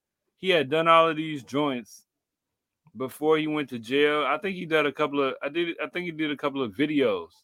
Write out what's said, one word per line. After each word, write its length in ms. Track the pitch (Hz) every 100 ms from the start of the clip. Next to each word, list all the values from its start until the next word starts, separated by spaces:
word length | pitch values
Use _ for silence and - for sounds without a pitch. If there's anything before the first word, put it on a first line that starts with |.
| _ _ _ _
he 120 | 185
had 200 | 170 131
done 180 | 156 165
all 220 | 165 165
of 80 | 156
these 260 | 160 143
joints 600 | 113 139 147 123 104 - _ _ _ _ _ _ _ _ _ 107
before 400 | 131 - 151 156
he 100 | 151
went 220 | 151 135
to 100 | 123
jail. 460 | 113 139 147 151 135
I 120 | 151
think 180 | 196 180
he 100 | 165
did 200 | 156 147
a 60 |
couple 300 | 139 147 143
of, 140 | 135 -
I 60 | 143
did, 260 | 160 170 -
I 60 | 147
think 180 | 180 180
he 60 |
did 200 | 156 151
a 60 | 139
couple 260 | 147 139
of 80 | 120
videos 580 | 95 151 147 120 92 82 _